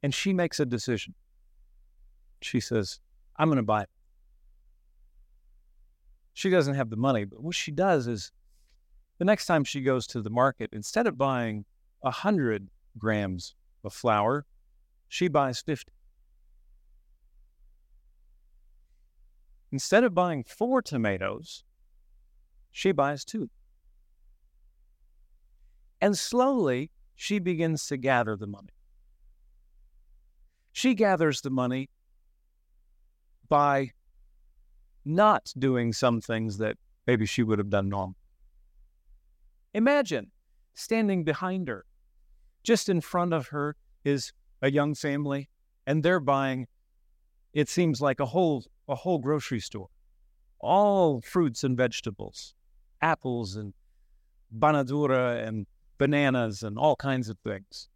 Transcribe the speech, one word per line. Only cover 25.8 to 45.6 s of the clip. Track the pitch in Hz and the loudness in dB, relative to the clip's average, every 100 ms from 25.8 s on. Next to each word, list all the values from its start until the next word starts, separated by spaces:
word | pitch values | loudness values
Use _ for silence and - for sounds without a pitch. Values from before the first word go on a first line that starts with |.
| _ _ | _ _
And | 202 202 | 0 2
slowly, | - 240 254 269 165 123 151 _ - _ | -2 2 2 2 2 0 -4 _ -20 _
she | - 208 | -4 -2
begins | 180 170 165 156 - | -2 0 0 -2 -4
to | 143 | -4
gather | 131 127 110 104 | 0 2 2 -4
the | 104 | -8
money. | 101 98 _ _ _ _ _ - _ _ _ _ _ - _ _ - _ _ _ _ _ | -12 -16 _ _ _ _ _ -20 _ _ _ _ _ -20 _ _ -20 _ _ _ _ _
She | - 254 | -2 0
gathers | 220 208 185 160 135 | 4 4 4 2 0
the | 139 | -4
money | 131 123 127 135 _ _ _ _ _ _ _ _ _ _ _ _ _ _ _ _ | -2 -2 -2 -6 _ _ _ _ _ _ _ _ _ _ _ _ _ _ _ _
by | 147 143 139 135 _ _ _ - _ _ _ _ - _ _ | 4 4 2 -2 _ _ _ -20 _ _ _ _ -20 _ _
not | - 160 214 180 - - | -4 4 6 4 0 -2
doing | 131 127 117 | 0 2 0
some | 107 127 117 | 2 2 2
things | - 113 113 101 | -2 -4 -2 -4
that | 110 110 _ _ - | -4 -6 _ _ 0
maybe | 120 107 | 0 0
she | - | 0
would | 113 107 | 0 2
have | 101 | 2
done | 101 98 | 0 0
normally. | 101 95 92 _ _ - _ _ _ - _ _ - _ _ _ _ _ | -4 -6 -10 _ _ -20 _ _ _ -20 _ _ -20 _ _ _ _ _
Imagine | 208 233 285 226 143 98 _ _ _ _ | 0 2 4 2 -4 -6 _ _ _ _
standing | - - 226 214 190 | -18 -4 0 2 0
behind | 156 147 185 190 180 | -2 -2 -4 -4 -6
her. | 104 - _ _ _ _ - _ _ | -8 -12 _ _ _ _ -20 _ _
Just | - 226 - | 2 2 4
in | 180 | -2
front | - 180 175 | 0 0 2
of | 165 127 | 0 -2
her | 147 143 147 _ _ | -4 -4 -6 _ _
is | - 143 - - _ _ | 0 0 -2 -14 _ _
a | 135 | 0
young | 143 147 | 2 0
family, | 147 151 139 143 139 139 _ | 0 -2 -2 -2 -4 -8 _